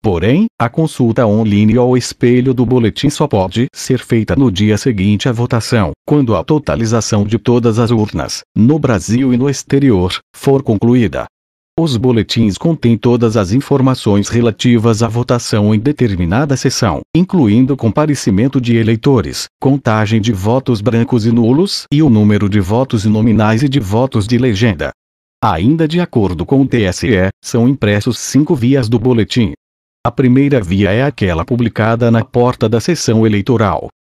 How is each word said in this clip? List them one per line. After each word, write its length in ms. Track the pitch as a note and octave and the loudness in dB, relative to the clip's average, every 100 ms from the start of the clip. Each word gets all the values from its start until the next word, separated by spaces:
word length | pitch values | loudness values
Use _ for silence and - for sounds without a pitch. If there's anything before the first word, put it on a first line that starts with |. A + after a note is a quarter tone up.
Porém, 440 | A2 F2 F#2+ D3+ A3 _ | -2 0 0 2 0 _
a 80 | A#2 | -4
consulta 560 | - D#3+ - A#2+ A2+ | -2 -4 0 0 2
online 520 | A2+ G#2+ A2 G2+ G#2+ A#2 | 2 2 2 2 2 2
ao 200 | B2 B2+ | 2 0
espelho 560 | - - A#2+ B2+ B2+ | -2 -2 2 2 0
do 140 | B2 A#2 | 0 0
boletim 420 | B2+ A2+ - C#3 | 2 0 0 -4
só 200 | - D3+ | -2 -2
pode 400 | G#2+ F#2 A2 B2+ | 0 -2 -2 -4
ser 280 | - - B2+ | -6 -4 -4
feita 340 | - A#2 G#2+ | 0 -2 0
no 160 | C3 C3 | 0 0
dia 260 | F#2 G#2+ G#2 | 2 0 0
seguinte 520 | C#3 G#2 G2 G2+ C#3 | 0 0 0 0 -2
à 40 | |
votação, 600 | A2+ A#2+ A#2 - A#2 F2 - | -2 -2 -2 -2 -2 -2 -6
quando 300 | - D3 B2 | -2 0 2
a 80 | F#2+ | -2
totalização 840 | - D3+ - D2+ A2+ A#2 - G#2+ | 0 -2 -2 -4 0 -2 0 -2
de 140 | G#2 G#2+ | 0 -2
todas 400 | - A#2+ A#2 G#2+ | 0 2 2 0
as 140 | A#2 | 0
urnas, 480 | A#2 G#2+ F2 B1+ - - - | 0 0 -4 -8 -10 -8 0
no 240 | A2+ D#3 | 2 2
Brasil 520 | C3+ G#2 E2 A#2 C3+ | 0 -2 0 0 0
e 40 | A#2+ | 0
no 120 | C#3 | 0
exterior, 720 | C3+ - C#3 C#3 G2 F2+ - _ | -4 -2 2 2 2 0 -4 _
for 300 | - - C#3 | -4 0 0
concluída. 640 | - G#2+ A#2 B2 G2+ C2 A1+ _ _ _ _ - | 0 0 2 2 0 -4 -10 _ _ _ _ -4
Os 160 | D#3+ A#2+ | -2 0
boletins 580 | B2+ A#2 G2 - A2 F#2 | 0 0 0 0 0 0
contêm 400 | - - A#2 A2+ | -2 0 0 0
todas 400 | B2 A#2+ A#2 A2 | 0 2 2 0
as 160 | F2+ | 0
informações 760 | A#2+ - C#3 C3 B2+ - G2+ G2+ | -2 0 0 0 0 0 0 0
relativas 720 | A#2 A#2 G#2 B2+ A#2+ A2+ G#2+ | 0 0 0 2 2 2 0
à 60 | A#2 | -2
votação 680 | A#2 B2 A#2+ - A2 G#2 | -2 -2 -4 -2 0 2
em 40 | G#2+ | 0
determinada 800 | A#2+ D3 A#2+ F2+ E2+ G#2+ D3+ C3 | 0 -2 -2 0 -2 0 0 -2
sessão, 460 | C3+ - A2+ C#2+ - | -2 -2 -2 -4 -4
incluindo 640 | D#3 F#3 F#3 A#2 A2 C3 C3+ | -2 0 2 2 2 2 0
comparecimento 840 | A#2+ B2 D3+ C#3 - F#2+ C3+ C#3 | -2 0 -2 -2 0 0 0 0
de 180 | A#2+ A#2 | 0 0
eleitores, 680 | A2 A2+ C#3+ B2+ D2+ B1 - _ | 0 0 2 2 0 -8 -12 _
contagem 580 | C3 C#3 - A2 G#2 A2+ | -2 0 0 -2 0 0
de 140 | G#2+ | 0
votos 480 | G2 G2+ B2+ B2+ A2+ | -2 -2 -2 0 -2
brancos 460 | G#2 A2+ A#2 B2+ A2 | 0 0 0 0 2
e 40 | |
nulos 540 | A#2 A2+ C#3 G3 - - | 2 2 2 0 -4 -2
e 100 | C#3+ | 0
o 60 | D#3 | 4
número 400 | A2 G#2 G#2 G2 | 4 4 2 0
de 120 | G#2 | 0
votos 440 | F2 A2+ C3 A2+ | 0 -2 -2 -2
nominais 580 | G#2 G#2+ A#2 G#2+ G#2+ A2 | 0 0 2 2 2 0
e 60 | C#3+ | 0
de 100 | C3+ | -2
votos 480 | F#2+ A2 C3 A2+ G2+ | -2 -2 0 -2 -2
de 120 | B2 | 0
legenda. 520 | B2+ F#2+ A#2 D#2+ D2 - _ _ _ _ | 0 0 0 0 -6 -10 _ _ _ _
Ainda 420 | A2 E2 G#2 D#3+ D#3 | -2 0 0 0 0
de 140 | E3+ | -2
acordo 460 | F3 A#2+ F#2+ E2 E2+ | -2 0 -2 -2 0
com 160 | C3+ | 0
o 40 | C3+ | 2
T 160 | A#2+ | 0
S 220 | F#2+ - F2+ | -2 -2 0
E, 220 | G2 F#2+ - | 0 0 -4
são 240 | - A#2+ A#2+ | -4 0 0
impressos 500 | C#3 G#2 G#2 B2 A2+ | 0 0 0 -2 -6
cinco 360 | - C3 D3+ | -2 -2 0
vias 340 | D#3 A#2 C#3 A2 | 0 2 0 0
do 100 | A#2+ | 0
boletim. 540 | B2+ A#2+ G2 B2+ G3+ - _ _ _ _ | 2 0 0 0 -2 -4 _ _ _ _
A 80 | A#2 | -6
primeira 520 | - B2+ B2+ C#3+ C#3 | 0 2 4 2 0
via 300 | F2 G2 G2 | 0 0 0
é 100 | G#2+ | 0
aquela 420 | C#3 - G2 E2 | -2 -2 -2 -2
publicada 640 | E2+ A#2+ A#2 - A2 A2+ A#2+ | -2 -2 -2 0 -2 0 2
na 140 | A2+ | 0
porta 460 | G#2+ B2 A#2+ - A2 | 0 0 0 0 -2
da 100 | A2+ | 0
sessão 460 | - E3 - A2 A2 | -2 -2 0 2 2
eleitoral. 600 | G#2 F#2+ A#2 G#2 E2 - _ _ | 0 0 0 0 -2 -8 _ _